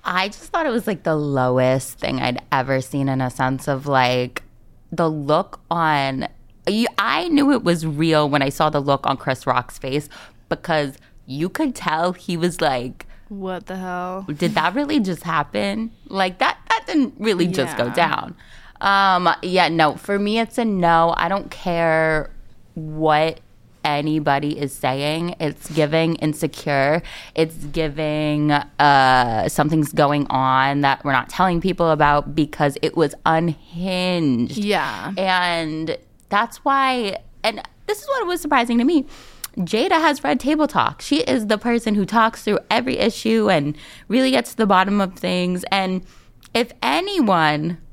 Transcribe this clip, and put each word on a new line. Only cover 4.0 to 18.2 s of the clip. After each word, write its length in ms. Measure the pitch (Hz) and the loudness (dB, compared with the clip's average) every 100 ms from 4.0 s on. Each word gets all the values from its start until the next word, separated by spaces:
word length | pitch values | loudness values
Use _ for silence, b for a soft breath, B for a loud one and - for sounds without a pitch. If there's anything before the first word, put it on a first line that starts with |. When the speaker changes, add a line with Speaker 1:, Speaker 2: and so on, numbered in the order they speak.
| 123 127 123 - - - - - - | 4 2 -2 -8 -16 -20 -20 -20 -12
Speaker 1:
the 180 | 170 165 | -2 0
look 500 | 156 139 156 190 - - | 0 0 0 0 -12 -6
on, 580 | 170 160 147 135 135 - - - - - | 0 2 2 0 -4 -8 -12 -20 -8 -4
you, 180 | 208 - - | 0 0 0
I 300 | 220 294 349 | 0 0 2
knew 220 | 285 285 | 2 4
it 120 | 277 | 2
was 200 | 175 170 | 2 0
real 440 | 160 143 165 156 151 | -2 0 2 4 4
when 120 | 143 | 2
I 80 | 139 | 0
saw 200 | - 151 | 0 0
the 100 | 147 | 2
look 240 | 139 139 139 | 0 0 0
on 100 | 135 | -2
Chris 300 | - 131 - | -4 -4 0
Rock's 320 | 123 123 - | -2 -2 -12
face 300 | 135 143 147 B B B _ | -4 -4 -6 B B B _
because 480 | - - 156 143 131 b b - | -8 -2 0 0 -8 b b -12
you 220 | 135 175 | -6 -4
could 260 | - 302 | -2 -4
tell 380 | 247 - 156 175 | -2 -2 0 0
he 240 | 175 - 170 | -2 -6 -2
was 240 | 175 160 | -2 0
like, 440 | 156 127 127 - - b b | 0 0 -6 -12 -20 b b
Speaker 2:
"What 380 | 202 190 180 - | -10 -8 -10 -10
the 100 | 190 | -10
hell? 460 | 185 180 180 190 190 | -8 -8 -8 -10 -10
Speaker 1:
Did 220 | 147 175 | -2 0
that 200 | 165 165 214 | 2 0 0
really 240 | 285 302 | 0 0
just 240 | 190 165 | 0 -4
happen? 680 | 170 160 147 104 101 208 226 - - | -2 -2 -2 -2 -2 -4 -8 -12 -8
Like, 320 | 190 190 185 | -2 -2 0
that, 200 | 262 - - | -2 -2 -2
that 160 | 453 - | -2 0
didn't 280 | 311 247 - | 0 0 0
really 300 | 220 180 175 | 0 2 0
just 280 | 185 127 - | 0 -2 -2
go 100 | 120 | -2
Speaker 2:
Yeah. 80 | |
Speaker 1:
down." 420 | - 165 - | 0 0 0